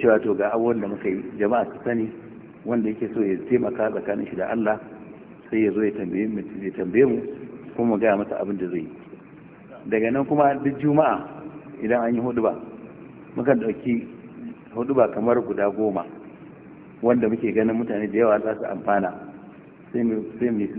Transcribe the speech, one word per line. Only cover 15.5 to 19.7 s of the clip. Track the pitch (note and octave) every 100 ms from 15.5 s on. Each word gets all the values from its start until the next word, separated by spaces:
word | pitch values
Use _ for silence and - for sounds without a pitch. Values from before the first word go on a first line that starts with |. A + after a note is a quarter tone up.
| G2 G2+
goma, | G2+ G#2+ F#2 E2 - - - - - - - - -
wanda | A2+ B2 A2
muke | A2+ A2
ganin | G#2+ A2 A2+
mutane | A#2+ G#2 G#2+
da | G#2
yawa | A#2 G#2
za | G#2+ G#2+
su | -
amfana, | F#2+ G2+ G2+ F2+ - - - - - -